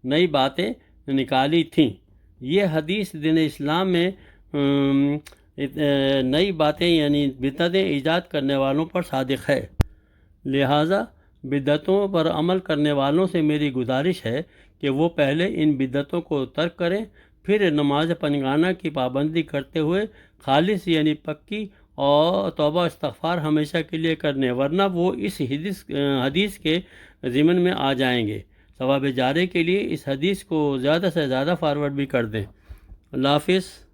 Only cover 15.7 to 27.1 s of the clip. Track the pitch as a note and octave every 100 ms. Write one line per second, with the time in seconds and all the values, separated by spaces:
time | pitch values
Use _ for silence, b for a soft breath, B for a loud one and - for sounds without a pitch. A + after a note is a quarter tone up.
15.7 | C#3 C3+ C3+ C#3+ F3 E3 D3 C3 - E3+
16.7 | - E3+ G3 A3 b b b - G#3 F#3+
17.7 | D3 C#3+ C#3+ E3 E3 D3+ C#3+ C3 D3 F3
18.7 | F3+ E3 D3 B2+ C3 D3+ E3 D#3 C#3+ C3+
19.7 | E3 D#3 F3+ G#3 b b b - C#3 F3
20.7 | G3+ F3+ D#3+ D#3 D3+ - - _ G#3 G3+
21.7 | b b - C#3 D3 E3 G3 F#3+ - D3+
22.7 | D#3+ E3+ - D3 A2+ D#3+ F3 D#3 D#3 D3+
23.7 | E3+ D#3 D#3+ E3 D#3+ D#3 C#3 C3 B2 C#3
24.7 | E3+ G3 F3 F3+ - G3 - C3 C#3 F3+
25.7 | F#3 - C#3+ C#3+ C3+ C3 D3 G3+ G3 D#3+
26.7 | E3 F3 B B